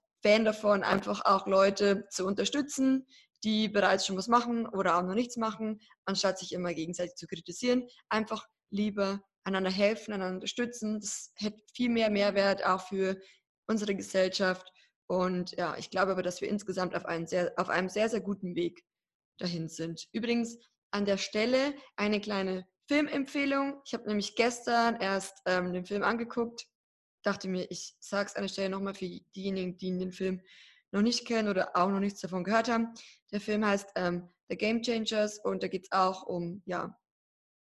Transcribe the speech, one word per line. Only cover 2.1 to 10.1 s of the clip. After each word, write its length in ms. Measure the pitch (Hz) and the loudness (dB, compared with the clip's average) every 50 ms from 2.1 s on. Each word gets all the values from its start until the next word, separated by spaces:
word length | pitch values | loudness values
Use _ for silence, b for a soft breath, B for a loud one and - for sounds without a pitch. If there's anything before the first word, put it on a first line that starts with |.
| - - 185 | -6 -4 -2
unterstützen, 800 | 190 202 - 202 196 - 294 277 285 - 269 262 262 262 262 262 b b b b b b - - | -2 0 0 0 0 0 0 -2 -2 0 2 4 4 4 2 0 b b b b b b -6 -2
die 240 | 214 214 214 220 | 0 2 2 2
bereits 380 | 214 208 202 185 196 190 196 - | 2 2 4 4 4 4 4 2
schon 120 | - 190 | 0 -2
was 100 | 185 190 | -2 0
machen 400 | 233 233 240 233 240 233 233 226 | 4 4 4 4 4 -2 -2 -2
oder 300 | 226 - 190 185 180 165 | -2 -2 0 2 2 2
auch 60 | 175 180 | 2 2
noch 120 | 185 190 | 0 0
nichts 220 | 226 247 240 - | 0 -2 -2 -2
machen, 420 | 240 220 220 214 220 220 214 220 214 B B B B - | -4 -4 -4 -4 -4 -6 -6 -6 -8 B B B B -6
anstatt 340 | 190 196 190 - 190 185 190 | -4 -2 0 0 0 0 -2
sich 140 | 185 - - | -6 -8 -6
immer 200 | 180 180 175 165 | -4 -4 -4 -4
gegenseitig 420 | 147 160 170 175 - 180 - - | -4 -6 -6 -4 -6 -6 -8 -8
zu 120 | - 170 | -12 -14
kritisieren. 600 | - 196 170 - - 170 - 247 247 247 254 247 B B B B - | -14 -14 -14 -12 -12 -10 -4 0 2 2 2 0 B B B B -2
Einfach 380 | 208 220 214 - 220 202 - - _ _ _ - | -2 -2 0 -2 -6 -8 -8 -12 _ _ _ -6
lieber 520 | 202 196 208 214 196 208 196 196 196 202 - _ _ _ - | -2 -2 -2 0 0 0 0 -2 -2 -4 -8 _ _ _ -6
einander 260 | 190 196 190 190 185 | -2 -2 0 0 0
helfen, 420 | 185 196 202 208 226 220 - 214 | 2 4 4 4 2 2 -4 -6